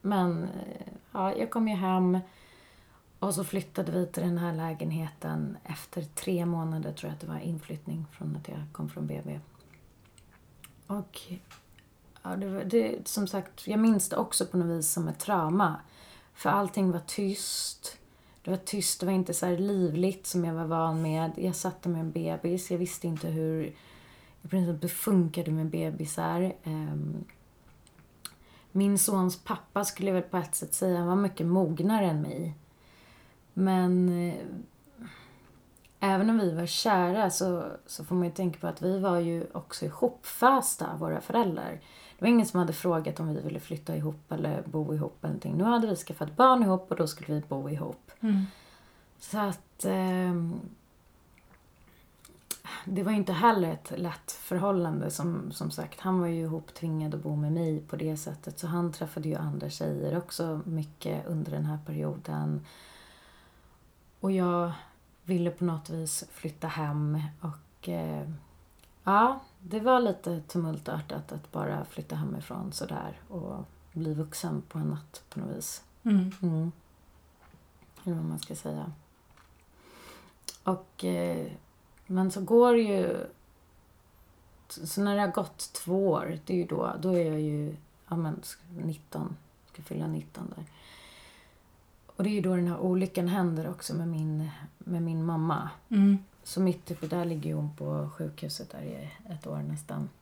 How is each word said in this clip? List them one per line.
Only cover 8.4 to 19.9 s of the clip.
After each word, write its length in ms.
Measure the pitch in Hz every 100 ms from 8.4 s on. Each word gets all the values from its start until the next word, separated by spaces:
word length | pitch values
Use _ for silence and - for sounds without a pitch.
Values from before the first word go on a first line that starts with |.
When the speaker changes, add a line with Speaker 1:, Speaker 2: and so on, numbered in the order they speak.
| 151
Speaker 1:
jag 140 | 151 151
kom 160 | - 76
från 180 | - 76
B 140 | -
B. 160 | 76 76 - - - - - - - - - - - - - - -
Och, 340 | 202 - - - 180 - - - - - _ - -
ja, 140 | 185 180
det 120 | 196
var, 160 | 190
det, 440 | 190 226 220 - -
som 180 | - 196
sagt, 400 | 196 185 - -
jag 120 | 214
minns 280 | 226 208 -
det 80 | -
också 300 | 220 - 185
på 100 | 180
något 220 | 170 165
vis 120 | 156
som 180 | - 160
ett 100 | 156
trauma. 580 | - 156 156 180 185 156 - - - - -
För 160 | - 190
allting 420 | 196 196 208 190
var 80 | 170 160
tyst. 920 | - 202 202 - - - - - - - - - -
Det 80 | -
var 80 | 185
tyst, 420 | 190 208 185 -
det 60 | 180
var 60 |
inte 220 | 190 180
så 120 | 165 180
här 100 | 175
livligt 680 | 196 202 180